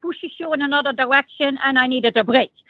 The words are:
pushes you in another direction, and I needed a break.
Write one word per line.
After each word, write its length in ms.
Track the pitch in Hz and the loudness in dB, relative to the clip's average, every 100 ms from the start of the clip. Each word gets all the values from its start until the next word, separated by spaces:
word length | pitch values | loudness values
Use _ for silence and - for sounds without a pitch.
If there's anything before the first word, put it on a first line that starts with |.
pushes 300 | 339 339 349 - | -10 -8 -10 -12
you 120 | 330 | -6
in 80 | 302 | -4
another 320 | 285 285 285 | 0 0 -2
direction, 680 | 254 254 269 - - 285 269 | -2 0 0 0 -4 -4 -2
and 140 | 269 262 | 0 2
I 100 | 254 | 2
needed 300 | 254 233 226 | 2 0 0
a 60 | |
break. 280 | 214 247 214 _ _ | 2 2 2 _ _